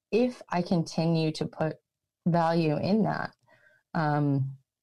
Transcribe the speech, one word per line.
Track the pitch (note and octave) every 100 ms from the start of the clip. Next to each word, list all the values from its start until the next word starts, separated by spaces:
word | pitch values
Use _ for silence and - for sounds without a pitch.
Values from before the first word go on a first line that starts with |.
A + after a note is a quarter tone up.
| -
if | G#3 B3 - -
I | F3
continue | F3 F3 E3 - E3 E3 D#3
to | D#3 D#3+
put | - D#3 - _ _ _ _ F3+
value | E3+ E3 E3+ D#3+ D3+
in | - A3
that, | E3+ - - _ _ _ _ _ _
um, | F3+ D3+ D3 D3 C#3 C3+ C3+ _ _